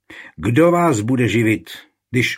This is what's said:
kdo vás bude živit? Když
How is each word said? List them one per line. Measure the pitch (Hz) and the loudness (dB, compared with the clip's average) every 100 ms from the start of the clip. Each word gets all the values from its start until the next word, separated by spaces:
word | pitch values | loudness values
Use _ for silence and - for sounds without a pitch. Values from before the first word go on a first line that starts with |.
| - - - - | -20 -20 -20 -8
kdo | 101 123 170 | -2 2 4
vás | 175 175 117 | 4 2 0
bude | 107 127 120 | -2 -2 0
živit? | 107 110 110 - - - _ _ | 2 0 0 -6 -20 -20 _ _
Když | 127 120 | -2 -2